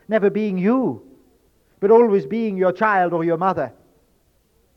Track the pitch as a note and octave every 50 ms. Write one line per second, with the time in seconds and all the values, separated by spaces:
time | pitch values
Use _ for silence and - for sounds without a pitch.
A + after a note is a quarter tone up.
0 | _ - G#3+ G#3+ F#3+ G3+ G3+ G#3 G#3+ G#3+ F#3 F#3 F3+ G#3 B3 C4+ B3 E3+ A#2+ G2
1 | - - - _ _ _ _ _ _ _ _ _ _ _ _ _ F#3+ G3+ A3+ A#3
2 | A#3+ A3+ G3 G3 - - A3 A#3 A3+ G#3+ F#3+ F#3 F#3 F#3 F3 - A3 A3 G3+ F#3+
3 | F3+ F3 E3+ E3 E3 E3+ E3+ D#3+ F#3 F#3+ F3 D#3+ C#3 A#2 - _ _ _ _ _
4 | _ _ _ _ _ _ _ _ _ _ _ _ _ _ _